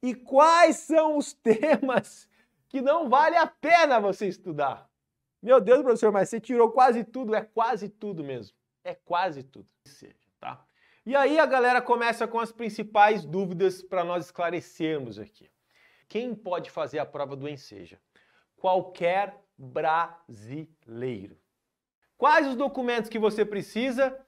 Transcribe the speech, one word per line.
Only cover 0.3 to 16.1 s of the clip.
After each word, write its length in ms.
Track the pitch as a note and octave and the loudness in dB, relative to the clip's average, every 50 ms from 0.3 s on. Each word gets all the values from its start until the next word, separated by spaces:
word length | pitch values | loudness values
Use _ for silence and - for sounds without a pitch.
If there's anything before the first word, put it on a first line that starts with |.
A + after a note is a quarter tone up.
| B3+ C4 D4+ D#4+ E4 E4+ F4 E4 - - | 4 6 6 6 8 6 6 6 4 2
são 400 | - - D#4+ D#4+ D#4 D#4 D4+ D4 | -4 0 2 2 2 2 0 -2
os 160 | C#4 - - | -4 -6 -10
<laughs> 80 | _ _ | _ _
temas 840 | A#3 G#3+ A3 D4 D#4 D4+ - - C4 B3+ G#3+ - - - - _ _ _ _ _ _ _ _ _ _ | 0 0 2 2 0 0 0 0 -2 -2 -2 -2 -4 -20 -20 _ _ _ _ _ _ _ _ _ _
que 120 | - C#4 | -8 -4
não 280 | B3 C4 D4 E4+ E4 B3 | 0 0 0 0 0 2
vale 260 | A3 C4+ D4+ D#4+ D#4+ | 4 4 4 4 4
a 100 | E4+ D#4+ | 2 2
pena 540 | D#4+ _ _ - D4 E4+ E4+ E4 D4+ C4 A3+ | 0 _ _ 0 4 4 6 6 4 4 2
você 280 | G#3 G3+ F#3 - A3 G3 | 2 0 -2 -2 -4 -6
estudar? 640 | F#3 - _ F#3 E3 D3 D3 C3+ A#2+ - _ _ _ _ _ _ _ _ _ _ _ _ - | -6 -8 _ -12 -6 -4 -4 -4 -4 -8 _ _ _ _ _ _ _ _ _ _ _ _ 0
"Meu 160 | G#3 B3+ C4 | 4 4 4
Deus, 220 | G3+ F#3+ B3 C#4 | 6 6 4 4
professor, 320 | D4+ C4+ A#3 A3+ - G#3+ G3+ | 4 2 0 2 2 0 2
mas 160 | G3+ F#3 - | 2 -2 -2
você 100 | - A#3 | -4 -10
tirou 320 | - - B3+ A#3+ A#3 A3 | -8 -4 2 2 2 2
quase 320 | A3+ B3+ B3+ C4+ B3 A#3 A#3 | 4 4 4 4 4 2 -4
tudo." 320 | - - B3+ C4 G#3+ G#3+ | -8 -8 -10 -6 -4 -4
É 60 | A3 | -4
quase 480 | A3 - _ - A3+ A3+ B3+ G#3 G3+ G3+ | -4 -6 _ -4 -2 -2 -2 -6 -6 -12
tudo 340 | - _ - G#3 G3+ D#3+ D3+ | -14 _ -12 -12 -10 -10 -10
mesmo. 320 | C#3 C3 A#2+ G#2+ - _ _ _ _ _ _ _ | -10 -10 -12 -12 -16 _ _ _ _ _ _ _
É 100 | F3+ E3+ | -16 -16
quase 480 | _ _ _ F3 F3 F#3 F#3+ D#3 C#3 B2+ | _ _ _ -4 -2 -2 -4 -6 -10 -16
tudo. 240 | C3 _ - G2 _ _ _ _ | _ _ -20 -20 _ _ _ _
Seja, 320 | - _ _ - - _ _ _ _ _ _ | -20 _ _ -20 -20 _ _ _ _ _ _
tá? 260 | - - C3 - _ _ _ _ _ _ _ _ _ | -16 -16 -16 -16 _ _ _ _ _ _ _ _ _
E 100 | G#3+ B3+ | -2 0
aí 240 | C#4 C#4 C4 D4 D#4+ | 2 2 4 4 4
a 60 | D#4 | 2
galera 360 | C4+ B3+ C4 A#3+ B3 B3+ B3 | 4 2 2 2 2 2 0
começa 460 | A#3+ B3 A#3+ A#3+ A#3+ A#3 A3+ A3+ A#3 A3 | 0 0 -2 0 0 -4 -2 -4 -6 -4
com 120 | A3+ A3+ | -4 -6
as 120 | A#3 A3 | -6 -6
principais 760 | A3+ _ A#3 A3 G#3+ - G#3+ G#3+ G#3+ G#3+ G3+ G#3+ G#3+ G#3 D#3+ | -8 _ -10 -10 -8 -8 -12 -4 4 4 6 6 4 0 -4
dúvidas 580 | D3 D3+ F#3+ G3 F3+ F#3 E3+ F#3+ F#3 F#3 - - | -6 -6 -6 -4 -4 -4 0 0 0 -2 -2 -12
pra 200 | - - F#3 F3 | -8 -4 -4 -4
nós 220 | E3+ F3 F3+ E3 | -2 -4 -6 -6
esclarecermos 920 | - _ - F3 E3+ E3+ E3+ - - _ - E3+ D#3 D#3+ D3 C3+ A#2 G#2 G2+ | -8 _ -6 -6 -4 -4 -6 -10 -10 _ -6 -4 -4 -4 -4 -6 -10 -14 -14
aqui. 320 | G#2+ G2+ _ _ _ _ _ _ _ _ _ _ _ _ _ _ _ | -16 -18 _ _ _ _ _ _ _ _ _ _ _ _ _ _ _
Quem 260 | _ | _